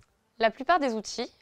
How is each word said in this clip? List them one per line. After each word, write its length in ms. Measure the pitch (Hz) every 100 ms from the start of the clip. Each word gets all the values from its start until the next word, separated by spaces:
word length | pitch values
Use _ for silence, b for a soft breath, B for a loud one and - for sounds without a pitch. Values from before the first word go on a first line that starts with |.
| _ _ _ -
La 140 | 226
plupart 280 | 214 269 349
des 140 | 277
outils, 360 | 220 - - 247 _